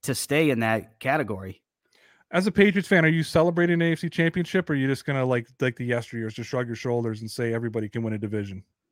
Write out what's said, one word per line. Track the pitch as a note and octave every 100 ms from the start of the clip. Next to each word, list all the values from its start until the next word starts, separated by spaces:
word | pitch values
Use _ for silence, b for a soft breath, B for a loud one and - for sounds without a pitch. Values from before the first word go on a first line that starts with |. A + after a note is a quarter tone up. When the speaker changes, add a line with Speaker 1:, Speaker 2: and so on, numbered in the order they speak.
Speaker 1:
to | -
stay | B2+ - D3 D#3
in | A#2
that | A2+ A2 - _
category. | C3 D3+ A2 G2 F#2+ - _ _ b b b b b
Speaker 2:
As | F3+ G3
a |
Patriots | G3+ G#3 G3 -
fan, | F#3
are | D#3+
you | E3
celebrating | D#3 E3 E3+ E3+ F3
an | E3+
A | E3
F | D#3+
C | E3+
championship, | - E3 F3+ E3+ F#3 E3+
or |
are | C#3+
you | C3+
just | C3+
gonna, | - C#3
like, | B2+ B2 A#2 _
like | B2+ A#2+
the | B2
yesteryears, | A#2+ A2+ A#2 A2
just | A2 A2+
shrug | B2+ A#2+
your |
shoulders | A2+ B2+ A#2+ A#2 A2
and | A2
say | - A#2
everybody | A2+ A#2 A2 G#2+
can | A#2+
win | A2+
a | G#2+
division? | G#2 G#2+ G2 F#2+ - _ _